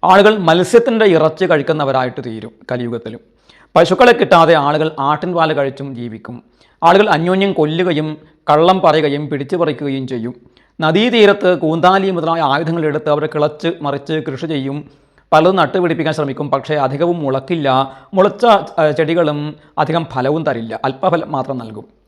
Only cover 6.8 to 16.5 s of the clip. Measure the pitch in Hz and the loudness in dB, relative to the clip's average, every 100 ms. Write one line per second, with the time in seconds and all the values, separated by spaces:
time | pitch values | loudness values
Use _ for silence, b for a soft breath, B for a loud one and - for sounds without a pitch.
6.8 | 165 185 208 151 170 190 196 180 151 165 | 4 4 4 2 0 0 0 0 -2 0
7.8 | 180 156 156 151 b b - 151 170 185 | -2 -2 -4 -8 b b 0 4 4 4
8.8 | 175 156 151 143 147 143 135 180 165 127 | 4 2 0 -2 -6 -8 -6 -2 -2 -2
9.8 | 147 135 127 127 113 123 _ b b b | -6 -6 -6 -8 -8 -12 _ b b b
10.8 | 160 165 226 233 202 202 180 180 160 165 | 0 2 2 4 4 4 2 0 -2 2
11.8 | 180 190 196 180 160 165 151 139 165 165 | 2 2 0 -2 -2 -2 0 -2 -2 -2
12.8 | 156 147 151 147 151 151 147 151 175 170 | -2 -2 -2 -2 -2 -2 -2 -2 -6 -4
13.8 | 147 139 139 156 156 135 165 156 135 143 | -6 -6 -4 -6 -6 -8 -6 -6 -6 -8
14.8 | 147 b b b b 156 160 190 156 190 | -12 b b b b 4 4 2 0 0
15.8 | 180 165 156 156 143 131 143 | -2 -2 -2 -2 -4 -6 -4